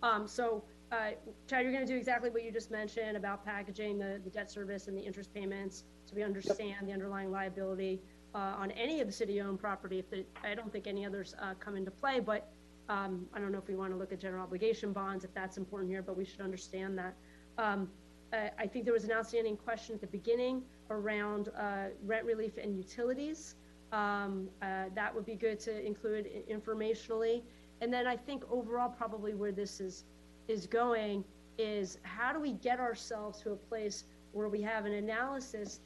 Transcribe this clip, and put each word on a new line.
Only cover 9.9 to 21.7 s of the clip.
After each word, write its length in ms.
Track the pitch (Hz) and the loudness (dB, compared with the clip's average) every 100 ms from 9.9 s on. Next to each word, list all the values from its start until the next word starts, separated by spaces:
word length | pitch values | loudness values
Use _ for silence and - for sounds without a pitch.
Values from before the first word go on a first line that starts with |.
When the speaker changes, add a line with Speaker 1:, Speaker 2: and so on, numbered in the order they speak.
| 185 | -2
Speaker 1:
If 100 | 185 | -2
the, 160 | 196 190 - | -4 -6 -6
I 100 | 208 | -4
don't 180 | 208 226 | -2 -2
think 140 | 208 202 | -4 -2
any 200 | 202 202 | -2 0
others, 280 | 196 190 - | -2 -4 -4
uh, 140 | 196 190 | -6 -4
come 220 | - 196 | -4 -4
into 120 | 190 | -4
play, 300 | 196 269 262 | 0 2 2
but, 320 | 214 214 - - - - - | 4 0 0 -16 -20 -20 -2
um, 380 | 202 196 185 180 | 0 2 -2 -4
I 60 | 214 | -4
don't 120 | 202 | -2
know 40 | 196 | -2
if 100 | 190 | -2
we 80 | 190 | -2
wanna 200 | 190 185 | 0 -2
look 160 | 185 | -4
at 80 | 190 | -4
general 240 | 190 185 | -4 -4
obligation 480 | 180 180 220 220 202 | -2 2 4 4 2
bonds, 320 | 196 196 190 | 0 0 -2
if 100 | 185 | -4
that's 240 | - 185 185 | -4 -4 -4
important 320 | 185 202 185 | -6 -2 0
here, 120 | 190 | 0
but 160 | 185 185 | -2 -2
we 80 | 190 | -4
should 160 | - | -4
understand 560 | 196 185 - 190 190 190 | -4 -4 -6 -4 -2 -2
that. 160 | 180 185 - - - - | -4 -6 -16 -20 -10 2
Um, 320 | 220 196 185 - - - - | 4 4 0 -6 -18 -20 -4
I, 180 | 226 208 - | 0 0 0
I 80 | 208 | -2
think 160 | 254 | 0
there 100 | 233 | 4
was 120 | 233 208 | 4 6
an 60 | |
outstanding 420 | 226 226 233 220 208 | 2 2 2 2 0
question 400 | - 226 - 220 | -2 -4 -4 -8
at 60 | |
the 60 | 196 | -4
beginning 560 | 202 175 233 247 262 254 - - | -4 2 4 4 2 -4 -14 -4
around, 600 | 214 208 214 208 208 208 - | -2 0 2 2 0 -2 -2
uh, 320 | 208 | 0